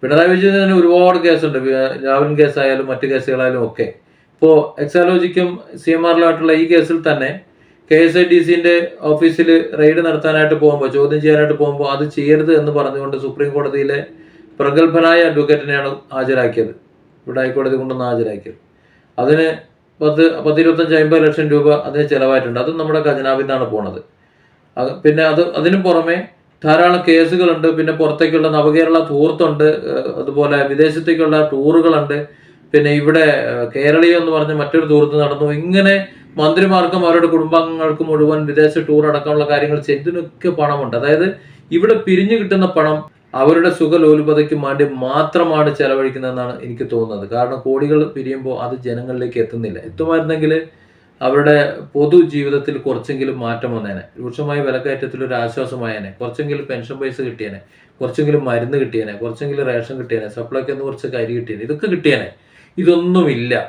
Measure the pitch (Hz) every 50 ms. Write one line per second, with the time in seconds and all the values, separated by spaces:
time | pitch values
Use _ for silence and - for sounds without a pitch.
0 | - 127 147 156 170 180 185 185 190 196 196 196 196 190 190 185 170 170 175 175
1 | 180 180 180 180 165 170 165 156 156 151 143 131 127 135 131 131 131 135 - -
2 | 131 135 135 139 147 147 151 147 151 143 - 151 139 135 135 131 135 131 131 127
3 | - 131 135 131 123 - 131 127 131 127 127 127 117 113 110 - 117 101 - _
4 | _ _ _ _ _ _ _ _ - 160 160 151 151 - - - 147 147 - 175
5 | 175 175 185 175 175 180 180 185 180 175 180 180 - - - 123 - 165 165 160
6 | 165 170 165 165 170 165 165 156 160 160 160 156 165 160 170 170 156 151 165 165
7 | 160 165 147 143 131 135 147 - - _ _ _ _ _ _ _ _ _ 156 156
8 | 165 165 165 180 175 175 175 175 165 160 175 170 165 175 175 170 170 - - -
9 | - 151 151 151 165 165 160 - 170 160 165 165 - - - 147 151 151 160 170
10 | 170 165 151 151 156 160 156 156 156 151 151 143 147 151 147 143 139 135 131 143
11 | 143 143 147 151 147 156 151 151 151 151 151 147 147 147 143 143 143 139 139 139
12 | 151 151 - - 143 143 151 156 156 156 165 151 147 147 147 143 147 135 135 139
13 | 139 139 139 131 135 135 - - 143 143 139 143 147 139 135 143 139 139 139 143
14 | - - - - - - _ - - - - _ 139 143 139 151 165 165 156 170
15 | 165 165 165 170 170 165 151 147 147 143 151 143 139 143 143 139 139 139 139 -
16 | - _ 139 131 131 123 131 127 123 117 107 117 110 104 - - _ _ _ _
17 | _ _ _ _ _ 131 123 131 131 131 127 139 135 131 123 123 131 131 131 127
18 | 127 123 120 113 117 110 104 101 98 110 110 _ _ _ _ _ _ _ _ _
19 | _ _ _ - 120 131 151 160 160 160 160 156 - _ _ _ _ _ _ _
20 | 156 151 151 151 165 165 165 160 151 156 151 156 165 165 165 160 170 156 160 156
21 | 156 151 160 160 156 151 147 165 156 151 147 147 143 151 147 147 147 139 135 147
22 | 147 143 147 135 131 131 135 131 127 120 120 120 127 151 160 160 156 156 156 156
23 | 151 151 143 135 131 135 135 131 135 135 135 131 127 110 107 107 101 92 92 90
24 | - _ _ _ _ _ _ _ _ _ _ _ _ _ _ - 127 135 151 -
25 | - 151 151 156 160 156 151 151 170 - - 151 151 170 185 196 185 185 170 170
26 | 165 165 170 180 208 - _ _ _ _ _ _ - 151 151 160 175 180 180 175
27 | - 175 165 165 165 165 175 180 180 175 165 156 156 165 160 156 160 160 156 151
28 | 160 151 147 - 170 151 156 160 156 160 151 151 147 151 151 165 160 160 165 165
29 | 156 151 147 143 147 165 151 156 175 156 151 147 151 151 151 - - 147 139 135
30 | 131 127 - - 131 135 139 143 147 143 147 139 139 139 139 143 156 156 151 165
31 | 160 165 165 160 160 151 156 151 151 151 143 135 139 147 165 165 160 165 160 147
32 | 147 143 143 147 147 - - _ _ _ - _ _ _ - 147 147 147 147 147
33 | 147 147 156 165 160 151 143 135 120 120 120 120 120 113 - 135 139 147 156 160
34 | 165 170 175 170 165 165 160 151 151 151 156 151 143 139 - 160 156 151 151 147
35 | 147 143 143 151 147 143 143 143 151 147 147 147 160 175 185 196 196 196 196 196
36 | 196 - - - - - - - 151 151 160 175 196 190 190 185 180 165 180 185
37 | 180 170 165 170 165 165 165 160 156 156 160 165 160 165 165 160 160 156 151 156
38 | 156 156 156 151 151 151 156 151 151 147 143 147 151 151 151 165 151 151 151 151
39 | 151 151 147 147 147 151 151 151 147 147 147 143 147 151 151 147 139 - 147 139
40 | 139 170 170 175 160 - _ - - 185 - 156 147 147 147 143 135 120 110 117
41 | 127 143 151 156 175 190 196 - - - - _ - _ 160 170 180 220 226 -
42 | - - 190 180 190 202 233 226 202 185 196 190 185 180 - 160 151 151 156 151
43 | 151 - _ _ _ _ - 131 135 147 165 170 170 180 170 - 165 151 160 170
44 | 160 151 151 151 147 151 151 147 151 147 156 147 139 135 139 143 147 135 131 131
45 | 127 127 135 147 156 156 - 175 170 165 156 151 151 151 143 - 147 135 135 135
46 | 135 131 131 131 131 131 127 127 123 123 127 127 127 123 120 117 131 107 117 117
47 | 113 110 107 98 98 98 113 120 123 123 135 131 127 135 135 135 147 147 151 151
48 | 151 - - 135 131 127 135 135 131 131 127 110 117 123 127 123 123 123 117 120
49 | 123 131 123 123 127 123 123 120 113 - - 117 113 107 92 - - - - -
50 | 160 160 165 165 156 156 160 156 156 151 156 160 160 - _ _ _ _ _ _
51 | _ _ _ _ 131 127 131 143 143 147 151 147 143 - - - - - _ 143
52 | 147 151 170 180 165 151 143 147 143 139 139 139 139 - 139 131 - 139 127 120
53 | 117 - 143 131 135 135 131 127 120 117 117 117 - 120 117 113 101 101 98 92
54 | - - _ - 120 123 113 - 147 147 147 147 139 135 127 127 127 143 135 131
55 | 135 127 - 127 131 123 127 120 117 113 113 139 131 123 131 127 120 113 110 107
56 | 98 98 95 - 123 117 113 - 151 147 143 139 139 135 131 120 113 117 135 131
57 | 139 131 127 - 135 123 113 117 110 104 98 95 - _ _ _ _ _ _ _
58 | 131 123 120 - 151 147 147 147 135 127 120 117 120 123 143 139 131 120 113 113
59 | 110 104 104 101 113 117 113 - 147 143 143 139 139 127 123 117 117 - 135 131
60 | 123 113 117 110 107 104 - 123 117 117 135 131 127 135 139 135 139 139 - -
61 | - 127 123 123 113 113 120 120 117 - 107 101 110 120 151 151 - 202 180 151
62 | 151 156 139 113 - - - _ _ _ _ _ _ _ _ - - 160 175 170
63 | 175 180 180 185 170 151 131 117 120 123 123 110 95